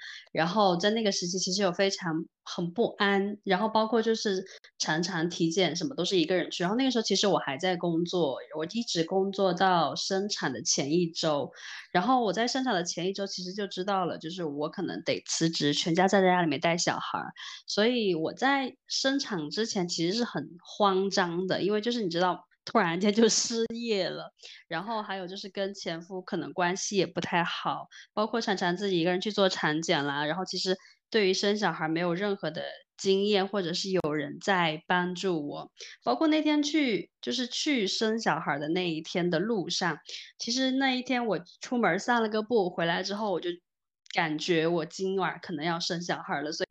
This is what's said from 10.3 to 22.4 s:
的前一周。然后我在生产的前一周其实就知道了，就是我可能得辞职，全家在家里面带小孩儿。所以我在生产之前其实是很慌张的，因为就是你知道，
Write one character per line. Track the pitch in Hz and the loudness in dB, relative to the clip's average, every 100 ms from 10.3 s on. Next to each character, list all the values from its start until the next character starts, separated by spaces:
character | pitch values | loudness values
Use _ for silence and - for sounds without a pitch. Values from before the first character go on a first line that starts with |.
| - 151 | -2 -2
的 | 120 | -2
前 | 170 - 139 | -2 0 2
一 | 170 165 | 2 2
周。 | - 160 143 - - - - - | 0 0 0 -2 -10 -16 -16 -2
然 | 175 | 2
后 | 214 254 | 4 4
我 | 214 | 2
在 | 214 247 | 0 0
生 | 262 | 0
产 | 254 | 0
的 | 185 | 0
前 | 175 - 180 | -2 -4 -4
一 | |
周 | 196 196 | -4 -6
其 | - | -6
实 | 180 | -8
就 | 202 196 | -6 -6
知 | 185 | -4
道 | 196 190 | -2 0
了， | 180 90 | 0 -4
就 | 156 | -8
是 | 185 | -6
我 | 160 143 156 | -4 -4 -4
可 | 196 | -4
能 | 160 - | -6 -4
得 | 156 95 - | -2 -2 -2
辞 | - 165 | 0 2
职， | - 147 | 2 2
全 | 147 180 175 | 2 2 4
家 | 190 | 6
在 | 196 | 6
家 | 185 180 | 6 4
里 | 165 | 2
面 | 135 | 2
带 | 170 165 | 0 0
小 | - - | 0 -2
孩 | - - | -2 -6
儿。 | - - - - - | -6 -10 -14 -14 -4
所 | 208 226 | 2 2
以 | 247 202 | 2 2
我 | 160 156 | 0 -2
在 | - 262 277 262 - - | 0 0 2 -2 -8 -6
生 | - 269 277 | -2 0 0
产 | 269 185 147 | -2 -4 -4
之 | 175 226 | -2 -2
前 | 202 175 | 0 -2
其 | 175 165 | 0 0
实 | 220 | 0
是 | |
很 | 233 151 - 175 | -2 -4 -8 -12
慌 | - - 202 190 196 | -10 2 4 4 2
张 | 196 175 170 185 | 2 0 0 0
的， | 143 | 0
因 | 180 | 0
为 | 208 | 0
就 | 233 | 0
是 | 240 | -2
你 | 185 | -2
知 | 170 | 2
道， | 180 - | 0 0